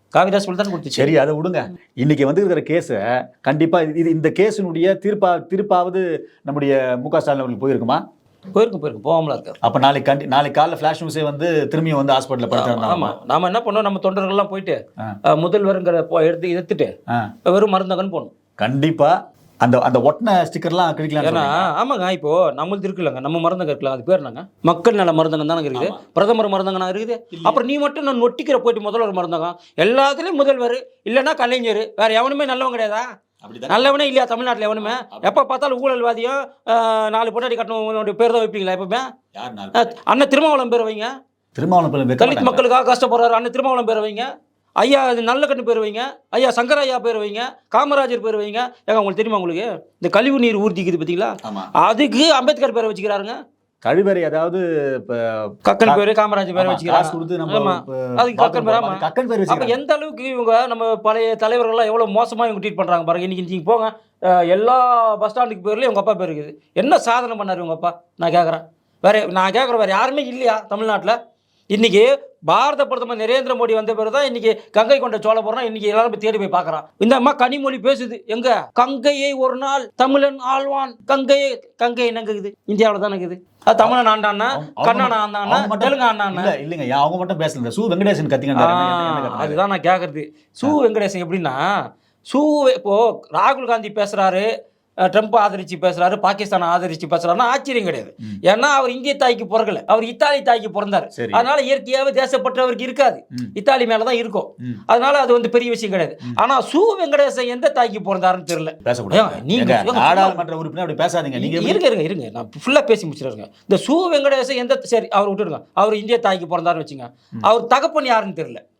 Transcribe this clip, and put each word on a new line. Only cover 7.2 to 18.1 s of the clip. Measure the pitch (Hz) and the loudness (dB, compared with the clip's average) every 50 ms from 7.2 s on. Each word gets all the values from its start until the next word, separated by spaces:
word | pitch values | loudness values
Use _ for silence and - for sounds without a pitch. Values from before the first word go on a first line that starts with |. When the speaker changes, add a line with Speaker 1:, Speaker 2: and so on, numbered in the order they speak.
| 139 147 139 139 | 2 0 0 -2
Speaker 2:
அவர்களுக்கு | 131 127 120 101 131 135 | -2 -6 -6 -4 -2 0
போயிருக்குமா? | 135 - 123 113 139 165 - - - _ _ _ _ _ - 190 185 | 0 0 0 0 -2 -2 -4 -6 -16 _ _ _ _ _ -10 -4 0
Speaker 1:
போயிருக்கும், | 190 226 233 196 170 | 0 0 0 -2 -4
போயிருக்கும். | 143 147 113 104 101 143 165 | -8 -8 -8 -6 -2 0 0
போகாமலாம் | 165 160 151 131 | 0 0 -2 -4
இருக்காரு. | 113 - - - - | -6 -8 -12 -6 -2
Speaker 2:
அப்ப | - 117 - 135 | 0 0 2 4
நாளைக்கு | 131 139 139 139 120 139 139 | 4 4 4 2 2 0 0
கண்டி-, | 143 143 | 0 0
நாளைக்கு | 143 127 139 147 143 - 147 | 0 0 2 2 2 2 2
காலைல | 151 165 170 | 2 2 0
ஃபிளாஷ் | - 151 156 156 156 170 | -2 -2 -2 -2 -2 -6
நியூஸே | 160 - 156 156 | -8 -4 -4 -4
வந்து | 147 143 139 160 170 165 151 143 - | -4 -4 -2 -2 0 0 0 0 0
திரும்பியும் | - 156 165 160 156 139 139 | 0 -2 0 0 0 0 2
வந்து | 139 135 | 2 2
ஹாஸ்பிட்டல்ல | 131 131 - 135 123 120 107 | 2 2 -2 -4 -4 -2 0
Speaker 1:
ஆமா, | |
Speaker 2:
படுத்தாருன்னா | 123 127 131 127 120 117 113 110 | 0 0 0 0 0 0 0 0
Speaker 1:
ஆமா. | 175 175 147 - - - - | 0 0 -2 -4 -4 -6 -4
நாம | - 135 151 175 | -2 -2 0 0
என்ன | 180 185 233 233 | 0 -2 -2 -2
பண்ணோம், | 226 202 214 | -2 0 0
நம்ம | 214 202 196 185 | 0 -2 -2 -2
தொண்டர்கள்லாம் | 185 190 190 196 190 185 196 202 196 165 | -2 -2 -2 -2 -2 -2 0 -2 -2 -2
போயிட்டு, | 190 196 190 180 151 - - - _ - | -4 -8 -6 -4 -6 -6 -6 -10 _ -12
Speaker 2:
ஆ. | 110 110 101 101 - | -10 -10 -6 -2 2
Speaker 1:
ஆ, | 151 156 | 2 4
முதல்வருங்கிற | 156 165 175 170 208 202 196 196 185 180 175 170 165 165 165 | 4 2 2 2 2 2 2 0 0 0 0 0 0 0 0
போ-, | 160 170 | 2 2
எடுத்து | 156 165 170 165 165 180 | 2 2 2 0 -2 -4
எதிர்த்துட்டு | 170 180 175 - 214 147 143 - - - _ - | -4 -4 -2 -2 -2 -2 -2 -2 -4 -8 _ -4
Speaker 2:
ஆ. | 117 120 110 104 - - - | -2 -2 -2 -4 -8 -4 0
Speaker 1:
வெறும் | - 175 202 214 208 190 | 2 2 4 4 2 2
மருந்தகன்னு | 190 190 185 190 175 190 | 0 -2 -2 -4 -4 -4
போகணும். | 196 | -4